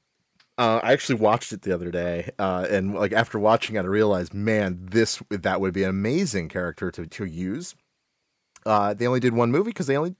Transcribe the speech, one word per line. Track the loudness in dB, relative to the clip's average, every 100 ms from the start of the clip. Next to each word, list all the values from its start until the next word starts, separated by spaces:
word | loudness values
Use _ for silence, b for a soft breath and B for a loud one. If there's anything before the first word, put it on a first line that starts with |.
| _ _ _ _ _ 0
Uh, | 2 4
I | 4
actually | 2 2 2
watched | 4 2 -2
it | -8
the | -4
other | -4 -2
day, | -4 -2 -4 -6 -4
uh, | -2 0 0
and, | 0 0
like, | 0 2
after | 2 0 2
watching | 4 4 2 -4
it, |
I | 0
realized, | 2 2 2 -2
man, | -4 0 0 0 -4
this, | -2 2 2 -2 -8
that | -4 -2 0
would | 0
be | 0
an | 0
amazing | 0 0 0 -2 -4 -4
character | -4 -6 -6 -8
to, | -8 -12
to | -10
use. | -8 -6 -6 -6 -10 -16 _ _ _ _ _ _ _ _ 2
Uh, | 2 2
they | 0 0
only | 2
did | 2
one | 4 4
movie | 2 0
'cause | -2 -2
they | 0
only | -2